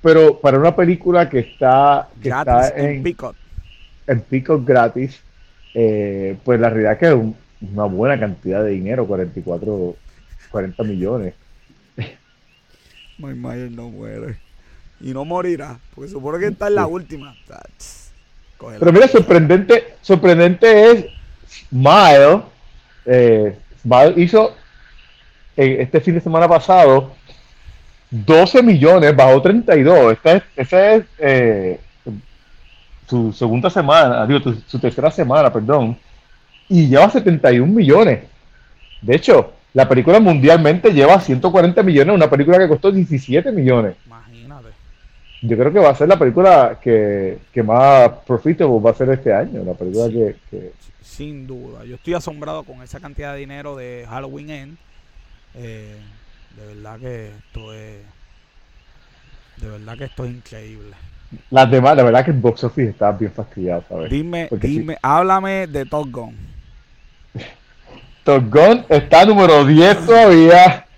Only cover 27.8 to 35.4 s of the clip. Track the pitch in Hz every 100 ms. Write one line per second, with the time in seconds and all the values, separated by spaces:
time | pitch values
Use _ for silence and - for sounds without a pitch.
27.8 | _ _ _ 113 104 160 185 254 247 170
28.8 | 151 185 151 139 131 135 175 220 226 160
29.8 | 135 131 120 113 160 185 - - 131 180
30.8 | 202 220 - - 147 131 120 104 92 90
31.8 | - _ - 104 _ _ _ - _ _
32.8 | _ - _ 123 113 101 120 120 185 185
33.8 | 143 160 139 120 110 143 123 110 _ 127
34.8 | 123 117 151 - 135 143